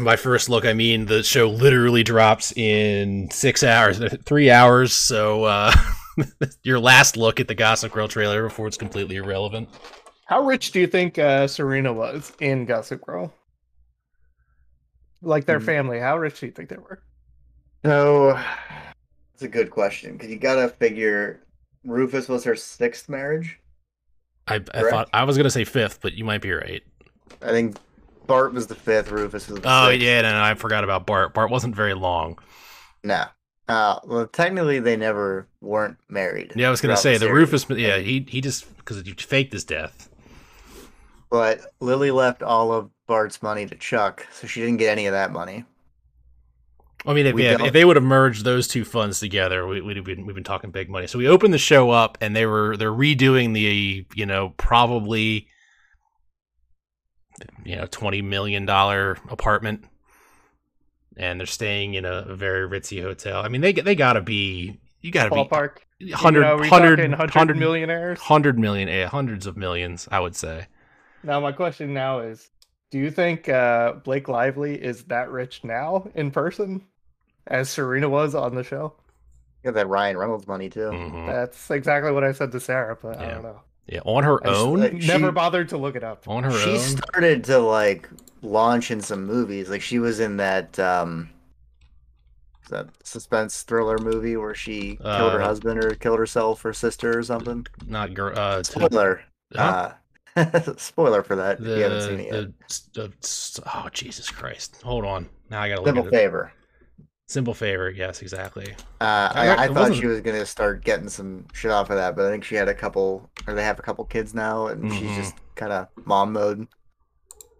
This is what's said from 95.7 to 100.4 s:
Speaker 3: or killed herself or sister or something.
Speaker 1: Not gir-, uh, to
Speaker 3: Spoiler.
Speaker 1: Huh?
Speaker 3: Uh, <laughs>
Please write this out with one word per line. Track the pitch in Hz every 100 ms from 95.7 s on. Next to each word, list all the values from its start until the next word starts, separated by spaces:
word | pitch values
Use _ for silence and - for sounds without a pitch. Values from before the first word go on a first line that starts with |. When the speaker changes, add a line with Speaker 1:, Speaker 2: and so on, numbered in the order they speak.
| 113
Speaker 3:
or | 110 110
killed | 120 113
herself | 113 120 110 110
or | 113
sister | 107 117 - 120 117
or |
something. | 120 117 117 120 120 - -
Speaker 1:
Not | 107 104
gir-, | 95 98
uh, | 107 101 98
to |
Speaker 3:
Spoiler. | 87 - - 113 98 92 - _ _ -
Speaker 1:
Huh? |
Speaker 3:
Uh, | - 92 87 - _ _ _
<laughs> | -